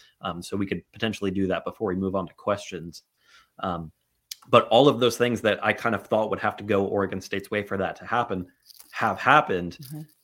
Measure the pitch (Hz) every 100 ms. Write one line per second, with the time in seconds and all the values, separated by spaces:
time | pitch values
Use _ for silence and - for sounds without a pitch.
0 | _ _ 95 85 - 101 98 90 - 107
1 | 113 101 101 92 95 85 - - 110 92
2 | 95 95 85 - - 101 - 90 85 -
3 | - _ _ - _ - 95 85 80 -
4 | _ _ _ - - 117 - 113 143 117
5 | 123 - 120 110 107 101 107 107 117 104
6 | - 110 107 95 107 - 104 101 98 101
7 | 98 95 - 101 - 107 101 98 92 -
8 | 92 117 117 92 90 _ _ - - -
9 | 110 95 127 147 147 90 87 - 135 151
10 | 156 _